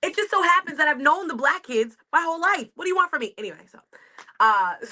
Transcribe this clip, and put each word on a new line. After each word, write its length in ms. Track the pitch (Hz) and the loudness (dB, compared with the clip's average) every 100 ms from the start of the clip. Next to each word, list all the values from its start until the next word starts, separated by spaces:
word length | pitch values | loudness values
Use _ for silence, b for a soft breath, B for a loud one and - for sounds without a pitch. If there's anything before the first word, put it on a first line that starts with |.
It 140 | 370 381 | -4 -2
just 140 | 415 | 0
so 100 | 403 | 2
happens 360 | 339 349 370 294 | 4 2 0 0
that 100 | 302 | 0
I've 120 | 277 | 2
known 280 | 277 339 359 | 2 2 -2
the 80 | 233 | -2
black 280 | 277 349 | -2 -2
kids 320 | - 240 226 - _ | -2 -2 -2 -6 _
my 100 | 311 | 0
whole 180 | 330 330 | 0 0
life. 300 | 349 403 226 - | 0 0 -4 -8
What 100 | 359 | -4
do 40 | |
you 60 | 370 | -4
want 140 | 349 | -4
from 100 | 294 | -6
me? 120 | 226 - | -8 -8
Anyway, 200 | 208 160 - | -12 -12 -20
so, 80 | - _ B B B B _ | -20 _ B B B B _
uh, 360 | 220 208 185 175 - | 2 4 0 -4 -8